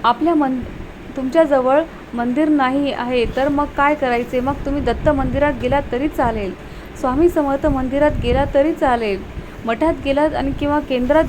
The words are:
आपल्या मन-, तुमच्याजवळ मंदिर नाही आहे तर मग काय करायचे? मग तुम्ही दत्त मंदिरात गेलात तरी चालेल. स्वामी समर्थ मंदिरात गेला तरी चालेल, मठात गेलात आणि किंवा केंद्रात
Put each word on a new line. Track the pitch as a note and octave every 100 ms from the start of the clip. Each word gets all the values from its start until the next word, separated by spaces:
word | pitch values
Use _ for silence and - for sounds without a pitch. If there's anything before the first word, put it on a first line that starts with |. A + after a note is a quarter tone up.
आपल्या | A3+ A#3+ D#4 E4
मन-, | C#4 C4 A#3+ - - - - -
तुमच्याजवळ | C4 E4 D#4+ C#4 B3+ C#4 D#4+ - -
मंदिर | A#3+ A#3+ B3 D#4
नाही | D4+ C4 C4+ C#4+
आहे | - A#3+ B3+ A3+ -
तर | C#4
मग | C#4+ C#4+ C#4+
काय | C#4+ D4
करायचे? | C4+ A#3+ A#3+ C4
मग | B3+
तुम्ही | C#4+ - C#4+
दत्त | C4 A3+ -
मंदिरात | C#4+ C4 C#4 G3 G#3+
गेलात | B3 C#4 C#4
तरी | B3 D4
चालेल. | - B3+ A3+ G3 F3+ - - - -
स्वामी | C4+ C4 F4
समर्थ | E4+ C#4+ C4+ D#4
मंदिरात | C#4 C4 C#4 D4+ D4+
गेला | A#3+ B3 C#4
तरी | C#4+ D4
चालेल, | E4 C#4+ A#3+ A3 G3 - - - - A3+
मठात | A3+ - - C#4
गेलात | C#4 D4+
आणि | D4+ C4+ C4+
किंवा | C#4+ D4
केंद्रात | D4 B3+ B3 D4